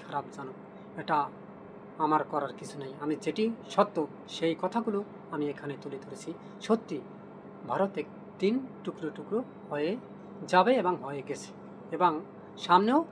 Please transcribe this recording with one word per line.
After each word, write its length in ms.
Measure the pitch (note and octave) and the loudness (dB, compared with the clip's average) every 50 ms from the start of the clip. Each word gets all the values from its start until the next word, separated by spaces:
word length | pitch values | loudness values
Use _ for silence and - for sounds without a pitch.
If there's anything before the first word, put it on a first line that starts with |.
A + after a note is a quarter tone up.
| - | -6
খারাপ 200 | - E3+ C#3+ C3+ C3 - | -4 -4 -4 -4 -4 -8
জানুক, 220 | - C3+ - - - - - - - - - - - | -10 -10 -10 -12 -12 -14 -16 -16 -16 -16 -12 -10 -8
এটা 160 | D3+ - E3 D3 C#3+ C#3 - - - - - - - - - - - - - - D#3+ | -2 2 2 4 2 2 -2 -8 -14 -16 -16 -16 -16 -16 -16 -16 -16 -14 -2 0 4
আমার 160 | D3+ D#3 D3+ C3+ - | 4 6 4 4 2
করার 220 | - D3+ D3 C3+ - - | 0 0 0 -2 -4 -8
কিছু 160 | - - - D3 | -10 -10 -10 -8
নেই। 100 | C#3 C3+ C3+ C#3 C#3+ | -8 -8 -8 -4 -2
আমি 120 | D3 D#3 D3 - | 0 0 0 0
যেটি 180 | D#3+ D#3 - A3 A3+ A3+ - - - - | 0 2 2 2 2 2 -2 -6 0 4
সত্য, 200 | - G3+ G3+ - F3 D3+ C#3 - - - - - | 6 6 6 4 0 -2 -2 -4 -10 -14 -12 -4
সেই 180 | - E3 E3 E3 - - | 0 2 2 2 2 0
কথাগুলো 360 | F#3 - A#3 A3+ A3+ G#3 G3+ G#3 - - - - - - | 0 0 0 0 2 0 0 -2 -4 -8 -14 -10 -6 -4
আমি 120 | D3 D3 D3 C#3 | -2 -2 -2 -2
এখানে 200 | - - C#3+ C#3 - - | -4 -6 -6 -8 -6 -8
তুলে 140 | D3 C#3 C3 - | -8 -8 -8 -8
ধরেছি। 260 | - C#3 - - - E3+ - - - - - - - | -10 -12 -10 -8 -10 -10 -10 -12 -14 -14 -8 2 4
সত্যি 300 | A3 A3+ - - F3 C3+ - - - - - - - - - - - - - - | 4 4 4 -2 -6 -6 -6 -8 -12 -14 -14 -14 -16 -14 -14 -14 -14 -10 -4 -2
ভারত 240 | A#2+ D3+ F#3+ G3 - E3 C#3+ | 2 2 2 2 2 -2 -6
একদিন 500 | - - - - - - - F#3 G3 A3+ C4 C4+ - - - - | -6 -8 -14 -14 -14 -4 2 2 4 4 4 0 -2 -8 -8 -6
টুকরো 260 | F#3+ - - - D#3 - - | -6 -6 -4 -4 -6 -6 -6
টুকরো 220 | - - G3 A3+ C4 - - - - - | -4 -2 0 0 0 -2 -8 -14 -8 -4
হয়ে 220 | D3+ D3 D3 E3 G3+ B3+ - - - - - - - - - - | -2 0 2 2 0 -2 -4 -10 -14 -14 -14 -14 -12 -10 -2 6
যাবে 200 | - F3+ F#3 A3 C4 B3 | 6 8 8 8 8 6
এবং 120 | - - F3 C#3 A#2 | 6 4 2 2 -2
হয়ে 160 | C3+ C#3+ C#3+ B2+ - | -4 -6 -6 -6 -6
গেছে, 200 | C#3+ - - - - - - - - - - - - | -6 -6 -8 -10 -14 -14 -16 -16 -16 -14 -8 -8 0
এবং 160 | D3+ F3+ F3 D#3 D3+ - - - - - - - - - | 4 4 4 4 2 -2 -8 -14 -16 -16 -16 -14 -10 4
সামনেও 340 | - F3 F#3 G3+ A3 B3 D4+ E4 - | 6 8 8 8 8 6 6 4 2